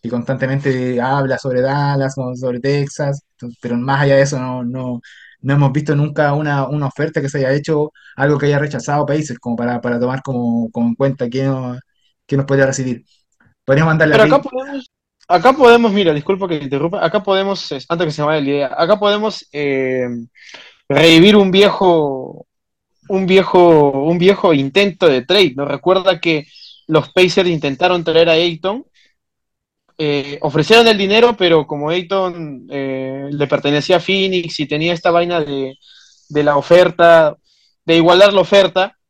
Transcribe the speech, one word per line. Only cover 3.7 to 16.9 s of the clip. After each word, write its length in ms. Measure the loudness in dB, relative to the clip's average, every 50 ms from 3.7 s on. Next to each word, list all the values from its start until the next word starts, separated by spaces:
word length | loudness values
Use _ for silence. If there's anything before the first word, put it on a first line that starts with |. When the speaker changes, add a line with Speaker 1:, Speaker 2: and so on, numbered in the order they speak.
| -6
Speaker 1:
más 240 | -4 -2 -2 -2 0
allá 140 | 2 2 4
de 60 | 4 2
eso 160 | 2 -2 -6
no, 240 | -6 -6 -8 -8 -8
no, 380 | -8 -8 -8 -8 -8 -10 -10 _ -18 -20 -20 -20 -20 _ _
no 120 | -4 -2 0
hemos 180 | 2 2 2 0
visto 220 | -2 -2 -2 0
nunca 380 | 0 -2 -2 -2 -2 0 0 0
una, 340 | -2 -2 -2 -2 -2 -4
una 200 | -4 -4 -6 -6
oferta 340 | -6 -6 -6 -6 -4 -4 -6
que 80 | -6 -4
se 100 | -4 -2
haya 140 | -2 0 -2
hecho, 380 | -2 -2 -2 -2 -2 -4 -6 _ _ _ -20 -6
algo 220 | -2 0 0 0 0
que 60 | 0
haya 120 | 0 0 0
rechazado 460 | -2 -4 -6 -8 -6 -4 -2 -2 -2
Pacers, 340 | -2 -2 -4 -4 -6 -10 -12
como 180 | -8 -8 -6
para, 240 | -4 -4 -6 -6 -4
para 180 | -4 -4 -2 -2
tomar 220 | -2 -4 -4 -6 -6
como, 480 | -6 -6 -4 -4 -2 -2 -2 -4 -4
como 160 | _ -4 -2
en 80 | -2 -2
cuenta 340 | 0 -2 -2 -2 -4 -6 -6
qué 140 | -4 -4 -2
no, 340 | -2 -4 -4 -6 -10 -12 -14 _ _ _ _ _ _ _ _ _
qué 120 | _ -2
nos 80 | -2 0
podría 200 | 0 2 2 2
recibir. 380 | 2 0 -4 -6 -6 -6 -8 _ _ _ _ _ _ _ _ _ _ _ _ _
Podríamos 260 | 0 2 2 4 2
mandarle 220 | 2 2 2 2 4
Speaker 2:
Pero 100 | 4 4
Speaker 1:
a 40 |
Speaker 2:
acá 100 | 4 4
Speaker 1:
Pacers. 140 | 0 0 -4 -10
Speaker 2:
podemos, 360 | -10 -10 -8 -12 -12 -14 _ _ _ _ _ _ _ _
acá 260 | -2 -2 2 4 2 4
podemos, 380 | 6 6 6 6 6 4 2
mira, 220 | 2 2 0 0 0
disculpa 340 | 0 -2 -4 -4 -4 -2
que 100 | -6 -6
te 60 | -6 -6
interrumpa, 420 | -6 -4 -4 -4 -4